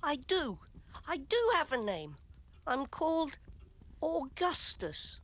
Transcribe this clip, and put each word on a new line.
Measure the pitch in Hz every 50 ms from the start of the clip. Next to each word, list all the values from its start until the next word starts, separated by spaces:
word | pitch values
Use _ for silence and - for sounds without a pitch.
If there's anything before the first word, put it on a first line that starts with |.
I | - 311 294
do. | 269 254 - 370 370 320 254 190 - - - - - - - - - -
I | - 330 330
do | 269 - - 480 480 453 480
have | 349 311 285
a | 262
name. | 247 226 208 196 165 156 151 147 - - - - - - - - - -
I'm | - 247 262 277
called | 277 - - 330 320 330 320 320 285 277 - - - - - - - - - - - - -
Augustus. | - 311 330 339 269 269 - - 349 359 339 - - - - - - 165 156 - - - - -